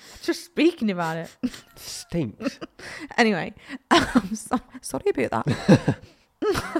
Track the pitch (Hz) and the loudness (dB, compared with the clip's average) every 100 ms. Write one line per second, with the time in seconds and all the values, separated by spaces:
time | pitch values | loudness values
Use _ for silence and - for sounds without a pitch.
0 | - - - 330 - - 320 339 214 175 | -20 -10 -4 -4 -4 2 2 2 -2 -2
1 | 165 165 170 - 254 - - - - - | -2 -4 -8 -6 -6 -6 -20 -20 -16 -14
2 | - 170 117 - 262 - - - - - | -6 -4 -4 -4 -8 -8 -18 -18 -16 -14
3 | 302 - 220 180 156 - - 277 - 311 | -6 2 2 2 -4 -10 -16 -10 2 4
4 | 269 247 185 220 - 247 - 254 - 262 | 4 0 0 -8 -4 -6 -6 -16 -10 -4
5 | 403 339 - 226 156 - - - - - | -2 0 0 0 0 0 6 6 6 -4
6 | - _ _ - 415 349 - | -6 _ _ -4 -2 -2 -2